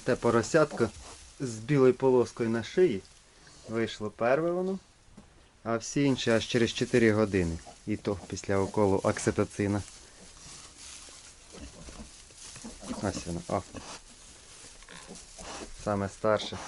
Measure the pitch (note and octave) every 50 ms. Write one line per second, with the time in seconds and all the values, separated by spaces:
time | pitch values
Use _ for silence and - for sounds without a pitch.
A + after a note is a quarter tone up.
0 | - - A#2+ - - A#2+ A#2+ D3 - - - D#3+ D3+ - - - A#2+ G#2+ - -
1 | - - - - - - - - C#3+ B2 A2+ A2 A2 B2+ D3 C#3 C3 B2+ B2 -
2 | C3+ C3 B2+ B2 A2+ A2+ - - A#2 A2+ A2+ A#2 A2 - - F#3 F#3 D#3+ G#2+ F#2+
3 | - - - - - - - - - - - - - A2+ A2 A2+ A2+ G#2 - -
4 | G#2+ G#2+ - - A2+ A#2+ C3+ D3+ E3 E3+ F3 F3+ F#3 F#3+ F#3+ F#3+ - _ _ _
5 | _ - - - - - - - - - _ _ - A2 A#2 A2+ - - - D3
6 | C#3+ C#3 B2+ B2 - A#2 A2+ A2 - - - A#2+ A#2 A2 - - B2 - - B2
7 | A#2 A2 G#2 G#2+ A2 G2+ F#2+ F#2+ F2 E2 E2 E2 - - - - - A2 G#2 -
8 | - G#2+ G#2 F#2 - - - - - - G2+ G2 G2 F#2+ - G#2+ G#2 G2 G2 F#2+
9 | - G#2+ G2+ - - A2+ G2 - G2+ - - - G#2 G2 G#2 G#2 - - - -
10 | - - - - - - - - - - - - - - - - - - - -
11 | - - - - - - - - - - - - - - - F3+ E3+ - - -
12 | A3 - - - - - - - - - - - - A3+ - - - - - -
13 | A2 G2 - F2+ - F2 E2+ E2+ - - F#2+ F#2+ - - - - - - - -
14 | - - - - - - - - - - - - - - - - - - - -
15 | - - - - - - - - - - - - - - - - - G#2+ G#2 G2+
16 | G2 G2 - - - A2 G#2+ G2+ - - G2+ F#2+ -